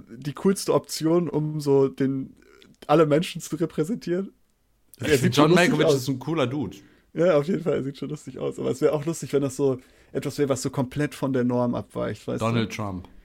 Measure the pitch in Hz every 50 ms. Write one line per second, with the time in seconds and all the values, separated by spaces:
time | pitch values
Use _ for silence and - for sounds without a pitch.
0 | - - 113 131 135 147 - - - 190 196 - - - 139 - - - - -
1 | 151 160 170 175 175 - - 151 151 151 156 151 143 143 139 139 135 135 131 -
2 | 135 135 135 135 131 - - _ _ 65 69 - - - _ _ - - 151 165
3 | 156 147 139 160 185 - - 160 - - - 190 165 156 - 165 151 180 240 165
4 | - 170 175 185 196 - - _ _ _ _ _ _ _ _ _ _ _ - -
5 | - 156 147 123 127 120 - 143 151 160 180 170 180 - 151 151 156 160 139 127
6 | 123 139 131 123 - 151 165 156 131 117 139 151 113 90 - - - _ _ _
7 | _ _ - 160 170 185 156 147 147 175 - 160 165 151 139 - 131 139 139 -
8 | 143 143 151 - - 135 - - 143 139 - - - 131 127 - 151 139 151 147
9 | 135 165 160 - 139 - 143 139 143 131 - - 143 135 127 123 - _ _ _
10 | _ _ - 135 - 143 - - 143 131 131 123 - - - 143 123 127 - 143
11 | 147 143 - - 143 135 131 127 123 123 123 123 120 120 120 110 104 - - 123
12 | 120 117 113 - - 123 123 123 110 117 117 117 110 - - - 107 98 95 92
13 | - - - -